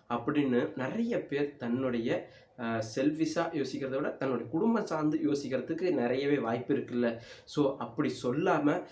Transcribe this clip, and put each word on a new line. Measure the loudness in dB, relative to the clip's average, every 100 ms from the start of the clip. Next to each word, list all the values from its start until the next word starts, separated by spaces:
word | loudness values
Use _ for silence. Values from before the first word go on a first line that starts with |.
| -6
அப்படின்னு | -4 0 2 4 4 2 -2
நிறைய | -4 -2 0 -2 -2
பேர் | -2 -2 -4
தன்னுடைய, | -2 0 0 0 0 -2 -6 -18 -20 -8
அ, | -4 -2 -2 0
செல்ஃபிஷா | 2 2 0 0 -2 -2 -4
யோசிக்கிறத | -4 -4 -2
விட | -2
தன்னுடைய | -2 -2 -2 -2
குடும்பம் | 2 4 2 0
சார்ந்து | 0 2 2
யோசிக்கிறதுக்கு | 0 0 0 -2 -2 -2 0
நிறையவே | 2 2 2 2 2
வாய்ப்பு | 2 0 0
இருக்குல்ல. | 0 0 0 0 0 -10 -20 -6
So | 2 2 0
அப்படி | -6 -2 -2 -2
சொல்லாம, | -2 0 2 4 4 2 -2